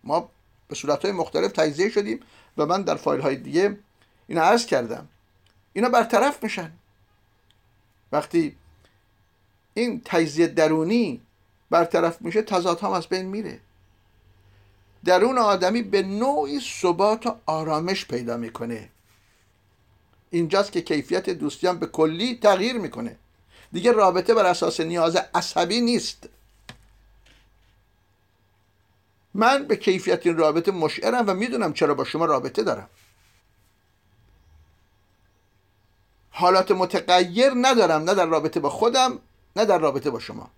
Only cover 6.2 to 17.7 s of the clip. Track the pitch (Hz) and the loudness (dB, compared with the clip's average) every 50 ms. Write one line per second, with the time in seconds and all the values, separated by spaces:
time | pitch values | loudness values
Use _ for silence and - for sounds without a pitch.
6.2 | 240 285 277 - - 214 - - 170 160 160 - _ _ _ _ _ _ _ _ | 2 2 0 -2 -8 -8 -8 -8 -10 -12 -16 -20 _ _ _ _ _ _ _ _
7.2 | _ _ _ _ _ _ _ _ _ _ _ _ _ _ _ _ _ _ - 147 | _ _ _ _ _ _ _ _ _ _ _ _ _ _ _ _ _ _ -4 -4
8.2 | 151 - - 170 160 143 - _ _ _ _ _ _ _ _ _ _ _ _ _ | -4 0 0 0 0 0 -6 _ _ _ _ _ _ _ _ _ _ _ _ _
9.2 | _ _ _ _ _ _ _ _ _ _ _ 208 240 240 208 - - - - 170 | _ _ _ _ _ _ _ _ _ _ _ -4 -4 -4 -4 -8 -8 -2 0 0
10.2 | 165 156 139 156 170 160 - 170 156 156 160 160 156 170 220 240 233 175 123 - | 0 0 2 0 0 2 4 2 2 2 2 0 0 0 2 0 0 0 -4 -10
11.2 | _ _ _ _ _ _ _ _ _ _ 170 170 170 170 - 180 170 165 170 - | _ _ _ _ _ _ _ _ _ _ 2 2 2 2 0 0 0 0 -4 -6
12.2 | - 170 170 214 220 - 208 180 175 185 170 170 208 196 190 180 165 - 185 185 | -10 -4 -2 -2 -2 0 -2 -2 0 0 -2 -2 -2 -4 -4 -4 -4 -4 -6 -6
13.2 | 185 185 196 214 214 - - - _ _ _ _ _ _ _ _ _ _ _ _ | -6 -8 -8 -8 -10 -10 -14 -16 _ _ _ _ _ _ _ _ _ _ _ _
14.2 | _ _ _ _ _ _ _ _ _ _ _ _ _ _ _ _ - 175 180 180 | _ _ _ _ _ _ _ _ _ _ _ _ _ _ _ _ 2 4 4 4
15.2 | 202 247 262 254 226 208 202 180 180 180 214 240 233 190 202 214 190 190 196 208 | 4 4 2 2 2 2 2 2 2 0 0 0 -2 0 0 -2 0 -2 -4 -2
16.2 | 233 269 285 302 - 277 294 285 240 - - - - 180 170 165 196 208 220 226 | -2 0 0 0 -2 -4 -4 -6 -8 -8 -10 -2 0 0 2 2 2 2 2 0
17.2 | - 247 - - _ - 156 160 160 160 | -4 -6 -8 -6 _ -6 -4 -4 -2 -2